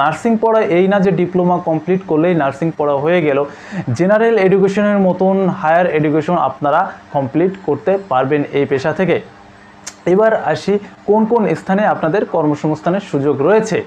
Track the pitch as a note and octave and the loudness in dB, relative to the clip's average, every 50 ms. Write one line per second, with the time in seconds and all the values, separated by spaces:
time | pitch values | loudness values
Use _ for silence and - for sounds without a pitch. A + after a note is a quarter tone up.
0 | C#3 D3+ D#3 - - A#3 A3+ A3 A#3+ A3+ A3 A3 G#3 - E3 F3 F#3+ F#3+ G3+ G3+ | 0 0 0 -2 -2 -2 0 2 2 2 2 2 2 2 2 2 2 2 2 2
1 | F#3 G3 F3 E3+ F3+ F3 F#3 F3+ F3+ F3+ F3+ E3+ - E3+ D#3+ D#3 D#3 F3 F#3 F#3 | 2 2 2 0 -2 0 0 0 0 2 0 0 0 -2 -4 -2 -2 -2 -2 -2
2 | F#3 - D#3+ D3+ D#3+ F3+ F3+ D#3+ C#3 C#3 C3 - E3+ E3 - - D3+ D3 C#3+ C#3 | -2 -2 0 2 2 2 2 2 0 -2 -2 -2 -4 -6 -2 -2 -2 0 0 0
3 | C#3+ D#3+ F3+ F3+ D#3 D3+ C#3 C#3+ C#3+ C#3+ - - - - G#3 F3+ - - A#2+ - | 0 0 0 2 2 2 0 0 -2 -4 -6 -16 -18 -12 -10 -8 -6 -6 -2 0
4 | F3 F#3+ G#3+ G#3+ A3+ A#3 A#3 G#3 F#3+ F#3 F#3+ G3 F#3+ F#3+ G3 G#3+ G#3 G#3 G#3 G3+ | 2 2 2 2 2 2 2 4 4 4 4 4 2 2 2 2 0 2 2 2
5 | F#3+ F#3 F3+ F#3 F#3+ F#3+ F#3+ F#3+ F#3+ E3+ - - - D#3 E3 F3 F#3 E3+ D3 D#3 | 2 2 2 2 0 0 2 2 0 0 -2 -2 0 2 2 2 2 2 0 0
6 | D3+ D#3 D3 D#3+ D3+ F3 F3 D#3+ C#3+ C3 - - D3 C#3+ C#3+ E3+ F#3+ - - - | 0 2 0 0 0 0 -2 0 0 -2 -4 -2 -2 0 0 0 0 -2 -6 -14
7 | - - - C#3+ C3+ A#2+ C3 D3+ F3 F#3+ F#3+ - - D#3 C#3+ - - F#3 G3 G3 | -18 -6 -4 -4 -4 -2 0 0 0 0 -2 -4 -4 -4 -4 -2 0 -2 -2 -2
8 | G3 - B2+ B2+ C3+ C3+ D3+ D3 C#3 - - C#3 C#3 C3 C#3 C3 - D#3+ D3+ - | -2 -2 -2 0 0 0 0 -2 -2 -2 -2 -2 -2 0 -2 -2 -2 -2 -2 -2
9 | F#3+ E3 D3+ G#2+ - - - - - - - - - - - - - - - - | 0 0 0 -2 -2 -8 -20 -20 -20 -20 -20 -20 -20 -20 -20 -20 -20 -20 -18 -8
10 | - E3+ F3+ G3 A3 A3 A3 - - C#3+ D#3 - - F#3+ G3+ G3+ G3+ - - - | -2 0 2 4 4 4 2 0 -2 -2 -4 -4 -2 -2 -2 -2 -4 -6 -20 -14
11 | - - G#3 A3 A3 A3 A#3+ A#3 G3+ E3 D#3+ - - - F#3+ G3+ G#3+ F#3 D3+ D3 | -2 0 2 2 2 2 2 0 0 0 -2 -4 -2 -2 -2 0 2 0 0 0
12 | - D#3+ D#3+ G#3+ - - - E3 D#3 D3+ D3 D3 - D#3 D#3 D3+ - F3 F3+ G3+ | -2 -2 0 -2 -2 -2 -2 -2 0 0 -2 -2 -2 -4 -4 -2 -2 -2 -2 -2
13 | - - - C#3+ C3+ D3 C#3 B2+ C3+ E3 G#3 A3 G#3+ - F3 A#2+ - | -4 -4 -4 -2 0 0 0 0 2 2 2 2 2 0 -4 -4 -6